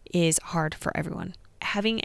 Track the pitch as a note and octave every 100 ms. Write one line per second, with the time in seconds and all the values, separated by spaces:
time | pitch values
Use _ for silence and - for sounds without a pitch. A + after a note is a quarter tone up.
0 | - F3 E3 D#3+ - E3+ D#3 - - -
1 | D#3 E3+ F3+ - - - - G#3 G#3+ A3+